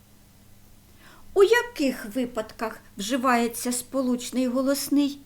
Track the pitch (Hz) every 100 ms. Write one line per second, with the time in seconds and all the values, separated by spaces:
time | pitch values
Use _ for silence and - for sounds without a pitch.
0 | - - - - - - - - - -
1 | - - - 381 403 480 480 - 277 247
2 | 214 233 247 226 220 - 226 - - -
3 | 196 262 262 240 233 233 247 247 - 262
4 | 254 247 - 247 254 247 262 277 - 285
5 | 285 285